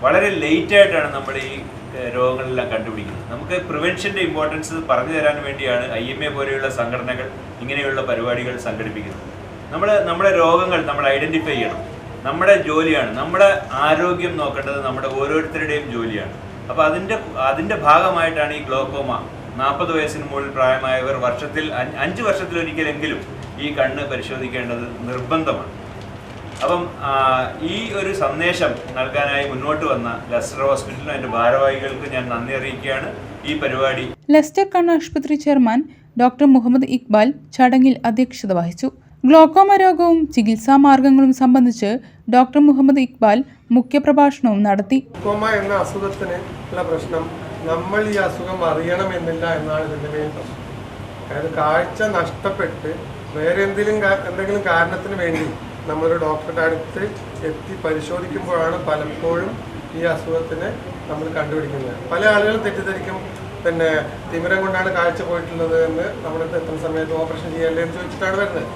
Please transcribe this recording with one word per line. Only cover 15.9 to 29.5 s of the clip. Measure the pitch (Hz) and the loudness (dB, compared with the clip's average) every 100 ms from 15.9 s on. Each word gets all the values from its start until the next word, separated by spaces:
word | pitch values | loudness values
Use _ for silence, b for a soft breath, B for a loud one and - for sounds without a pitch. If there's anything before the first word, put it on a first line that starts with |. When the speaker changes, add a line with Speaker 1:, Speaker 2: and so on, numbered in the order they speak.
Speaker 1:
ജോലിയാണ്. | 120 113 104 95 - - - - | -6 -4 -4 -8 -12 -14 -14 -8
അപ്പോൾ | - 156 | 0 2
അതിൻ്റെ, | 175 196 220 - 127 131 | 0 -2 -4 -4 -2 0
അതിൻ്റെ | 139 202 208 143 | 0 -2 0 6
ഭാഗമായിട്ടാണ് | 156 190 165 165 160 147 151 | 6 6 2 0 0 -2 -4
ഈ | 135 | -4
ഗ്ലോക്കോമ. | 131 135 139 127 117 - - - 117 | -4 -2 -4 -4 -6 -8 -14 -14 -4
നാൽപത് | 135 139 170 160 | -2 0 0 0
വയസ്സിന് | 151 156 139 | -2 -4 -6
മുകളിൽ | 139 139 135 | -6 -6 2
പ്രായമായവർ | 131 131 131 131 127 131 123 | 2 2 0 -2 -2 0 -2
വർഷത്തിൽ | 120 147 151 160 123 | -2 -4 -4 -4 -4
അഞ്ച്, | 123 127 | -6 -4
അഞ്ച് | 151 185 220 | -4 -2 -2
വർഷത്തിലൊരിക്കലെങ്കിലും | - 180 170 165 156 151 143 147 - - - - - | -2 -2 -4 -4 -4 -4 -4 -4 -6 -8 -12 -12 -8
ഈ | 147 147 | -6 -2
കണ്ണ് | 131 143 143 | -2 -2 -6
പരിശോധിക്കേണ്ടത് | 127 - 131 127 123 120 120 120 - 120 | -8 -8 -8 -8 -6 -6 -6 -8 -10 -8
നിർബന്ധമാണ്. | 127 127 160 151 - - - - - - - - - - - | -8 -4 -2 -2 -4 -6 -12 -14 -14 -14 -16 -16 -16 -14 -6
അപ്പം, | 139 175 170 - 143 | -2 -2 -2 -8 -4
ആ, | 135 131 131 127 - 160 | 0 2 2 -2 -4 -6
ഈ | 202 226 202 | -4 -4 -4
ഒരു | 190 - | -4 -2
സന്ദേശം | 147 156 170 180 156 120 - 127 | -2 0 -2 0 -2 -2 -8 -6
നൽകാനായി | 131 143 143 143 143 | -4 -2 0 -2 -2